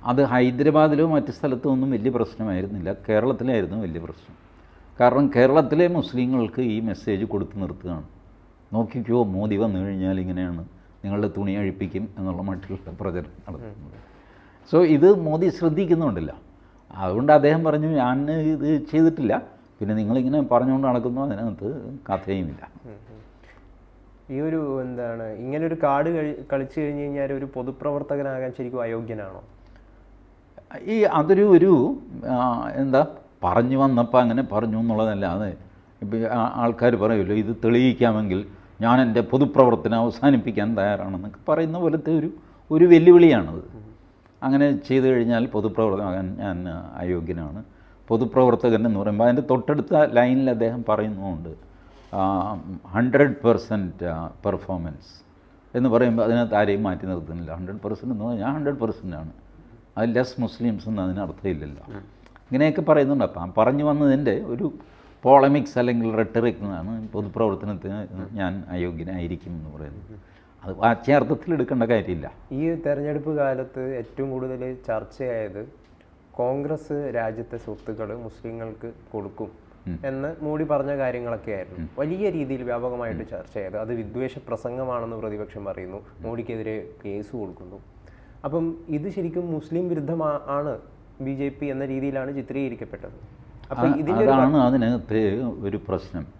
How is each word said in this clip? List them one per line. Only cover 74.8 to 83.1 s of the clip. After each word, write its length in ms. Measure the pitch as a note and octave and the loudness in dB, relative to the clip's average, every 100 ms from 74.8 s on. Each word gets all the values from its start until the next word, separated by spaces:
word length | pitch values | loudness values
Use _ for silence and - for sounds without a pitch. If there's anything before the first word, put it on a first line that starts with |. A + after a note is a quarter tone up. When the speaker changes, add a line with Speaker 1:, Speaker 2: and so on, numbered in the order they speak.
| - | -6
Speaker 2:
ചർച്ചയായത് 800 | A2 - - C3 A#2 G#2+ F#2+ A#2+ - _ _ _ _ _ | -6 -6 -10 -6 -6 -6 -10 -14 -18 _ _ _ _ _
കോൺഗ്രസ് 800 | - B2 C#3 C#3+ D#3 D3+ D3 C#3+ A#2+ | -4 -2 -2 -4 -6 -6 -6 -4 -4
രാജ്യത്തെ 420 | A2 A2 A#2 A#2 | -4 -6 -10 -12
സ്വത്തുക്കൾ 600 | - G#2+ - A2 A2 A2+ | -12 -14 -12 -10 -8 -10
മുസ്ലിങ്ങൾക്ക് 720 | A2+ G#2+ A#2 A2+ A2+ G#2+ A#2 A2+ - | -14 -14 -14 -12 -12 -12 -16 -16 -12
കൊടുക്കും 400 | A2 G2 - G#2+ - - - - | -10 -10 -10 -14 -14 -20 -18 -12
Speaker 1:
ഉം. 120 | E2 C#3 | -8 -8
Speaker 2:
എന്ന് 300 | C3+ C#3+ E3 | -6 -8 -8
മോഡി 220 | D3 D3+ | -6 -6
പറഞ്ഞ 340 | D#3 D3 C#3 C#3+ | -2 -2 -2 -2
കാര്യങ്ങളൊക്കെയായിരുന്നു 840 | C3 B2 A#2+ A2 - G2+ F2+ F2+ | -4 -4 -6 -8 -8 -10 -10 -12
Speaker 1:
ഉം. 100 | D#2+ - | -12 -6
Speaker 2:
വലിയ 300 | D3 F3+ G#3 | -6 -2 -4
രീതിയിൽ 340 | E3 C3+ C3 | -2 -4 -6
വ്യാപകമായിട്ട് 580 | B2 A#2+ B2 B2 A#2 | -4 -4 -4 -6 -8